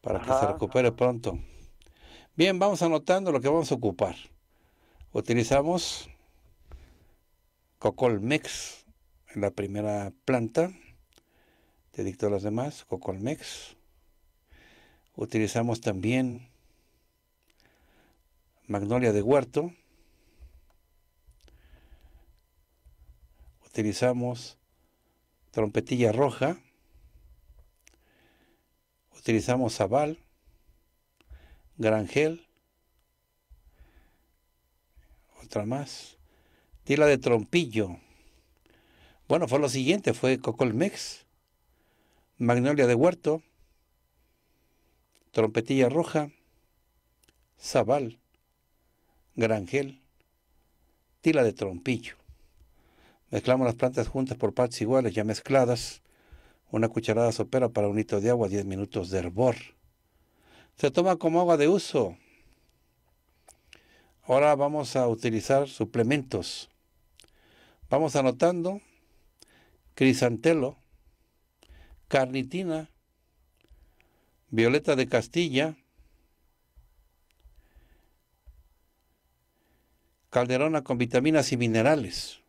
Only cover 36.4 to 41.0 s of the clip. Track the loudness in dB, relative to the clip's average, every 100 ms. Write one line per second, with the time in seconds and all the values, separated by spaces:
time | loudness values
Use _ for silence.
36.4 | _ _ _ -18 -2 4 6 4 4 2
37.4 | 2 0 0 -2 -4 -6 _ _ _ _
38.4 | _ _ _ _ _ _ _ _ -2 0
39.4 | 2 0 0 0 0 0 0 0 0 0
40.4 | -2 0 0 0 -2 -4